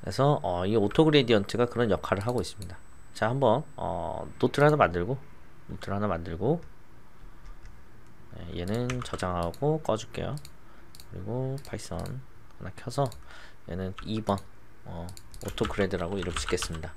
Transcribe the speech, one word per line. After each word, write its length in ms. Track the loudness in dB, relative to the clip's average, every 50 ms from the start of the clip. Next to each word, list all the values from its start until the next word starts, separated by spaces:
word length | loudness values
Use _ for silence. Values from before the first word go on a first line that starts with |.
그래서, 400 | -6 -4 2 4 6 6 6 4
어, 220 | 4 2 2 2 2
이 100 | 4 6
오토 280 | 6 4 6 6 8 8
그레디언트가 640 | 10 8 8 8 8 6 6 6 4 2 2 2
그런 240 | 2 4 2 4 4
역할을 360 | 4 2 4 0 0 2 2
하고 140 | 0 0 0
있습니다. 360 | -2 -4 -6 -8 -10 -10 -10 -12 -12 -14 -14 -14 -14 -12 -4
자, 140 | 0 0 2
한번, 360 | 4 6 6 8 6 6 4 -4 -8
어, 540 | -6 -4 -2 -2 -2 -2 -4 -4 -6 -8 -8 0 2
노트를 280 | 2 4 6 8 8
하나 100 | 8 10
만들고, 420 | 8 8 8 8 2 0 0 -2 -4 -4 -12 -14 -14 -14 -12 -12 -12 -10
노트를 300 | -10 -8 -8 -6 -4 -2
하나 100 | 0 0
만들고, 540 | 0 0 0 -2 -4 -4 0 2 2 2 0 -2 -10 -12 -12 -12 -12 -12 -12 -12 -12 -12 -12 -12 -12 -12 -12 -10 -10 -10 -10 -10 -12 -12 -12 -12 -12 -12 -12 -12 -12 -12 -12 -12 -12 -10
네, 240 | -10 -10 -8 -6 -4
얘는 420 | -2 -2 0 0 0 -2 -2 -4 -4
저장하고 760 | -6 -4 -2 0 0 2 2 0 0 -2 0 2 2 2 2
꺼줄게요. 540 | 2 0 0 0 -2 -6 -6 -6 -4 -4 -4 -6 -8 -12 -12 -12 -14 -14 -14 -14 -14 -14 -14 -14 -12 -10
그리고 460 | -10 -8 -6 -4 -4 -4 -2 -4 -4 -6 -8
파이썬 320 | -8 -8 -8 -6 -6 -6 -4 -4 -4 -6 -8 -8 -10 -12 -12 -12 -12 -12 -10
하나 120 | -10 -10 -10
켜서 280 | -8 -8 -4 0 0 0 0 0 -8 -12 -12 -12 -12 -12 -12 -14 -12 -8 -6
얘는 240 | -4 -4 -4 -4 -4 -6 -6
이 160 | -4 -4 -2
번, 180 | 2 0 0 0 0 -8 -14 -14 -14 -14 -14 -12 -12
어, 220 | -10 -8 -8 -8 -8 -10 -12 -12 -12 -12 -8 -8
오토 180 | -8 -2 -2 -2
그레드라고 520 | -2 2 2 2 2 2 0 0 0 -2 -2
이름 160 | -2 -2 -2
짓겠습니다. 580 | -2 0 0 0 0 0 -2 -4 -6 -6 -8 -10